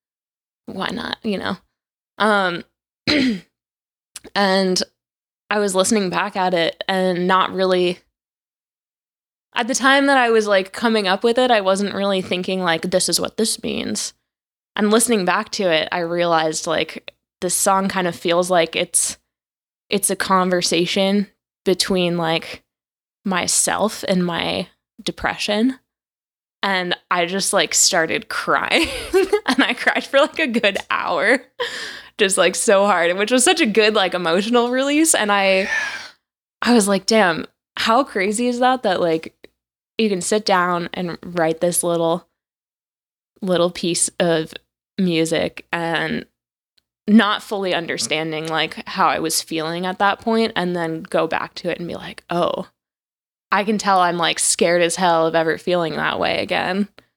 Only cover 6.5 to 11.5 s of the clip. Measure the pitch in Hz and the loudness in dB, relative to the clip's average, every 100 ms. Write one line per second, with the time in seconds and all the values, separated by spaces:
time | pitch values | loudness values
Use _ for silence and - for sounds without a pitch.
6.5 | 180 160 - - 190 185 175 180 185 185 | 2 0 -2 -4 0 0 0 2 2 2
7.5 | 185 190 185 180 180 _ _ _ _ _ | 0 2 2 2 -2 _ _ _ _ _
8.5 | _ _ _ _ _ _ _ _ _ _ | _ _ _ _ _ _ _ _ _ _
9.5 | - 233 262 254 277 277 269 240 226 208 | -4 -2 0 4 4 4 4 4 2 4
10.5 | 196 190 - 233 220 190 196 233 233 254 | 2 0 -2 0 2 2 2 2 2 4